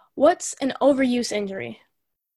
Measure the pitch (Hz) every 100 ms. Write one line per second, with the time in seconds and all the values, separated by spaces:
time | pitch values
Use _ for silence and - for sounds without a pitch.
0 | _ - - - - - 269 - 262 262
1 | 262 247 226 208 202 190 120 214 _ _
2 | _ _ _